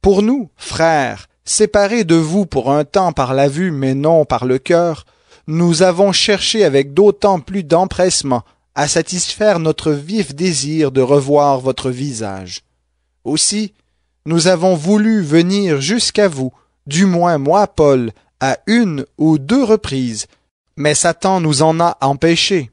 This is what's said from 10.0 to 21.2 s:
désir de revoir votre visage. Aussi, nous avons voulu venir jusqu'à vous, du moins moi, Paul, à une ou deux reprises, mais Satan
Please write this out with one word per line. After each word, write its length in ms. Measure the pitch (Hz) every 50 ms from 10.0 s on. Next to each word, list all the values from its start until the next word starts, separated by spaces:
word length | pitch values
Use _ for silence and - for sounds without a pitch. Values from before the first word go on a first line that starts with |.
| 143 160 202 226 190 131 139
désir 560 | 143 175 185 165 139 131 147 156 160 156 139 131
de 80 | 135
revoir 580 | 131 123 143 147 135 135 147 147 143 143 139 131
votre 320 | 127 131 127 - - 135
visage. 720 | 127 123 135 147 127 110 110 101 98 95 95 90 90 - _ _ _ _ _ _ _ _ _ _ _ _ _
Aussi, 500 | 117 143 156 - - 202 208 220 190 _ _ _ _ _ _ _ _ _ _ _
nous 220 | 147 165 170 156
avons 300 | 185 185 165 170 185 185
voulu 440 | 160 143 180 208 214 214 226 226 214
venir 600 | 180 143 151 165 170 180 196 202 202 180 156 139
jusqu'à 480 | 135 143 214 247 - - - - 208 190
vous, 240 | 156 135 131 127 _ _ _ _ _ _ _
du 200 | 139 139 165 196
moins 320 | 196 175 170 175 175 170 147
moi, 280 | 135 143 165 202 208
Paul, 460 | 190 _ - 156 143 139 127 120 113 - _ _ _ _ _
à 200 | - 135 127 - _ -
une 360 | 220 233 240 196 156 143 120 _ _ -
ou 200 | 156 160 160 151
deux 260 | 135 143 220 277 269
reprises, 640 | 208 220 214 - - 139 135 127 120 113 107 - _ _ _ _ _ _ _ _ _ _
mais 180 | - 143 151 147
Satan 460 | - - 175 160 _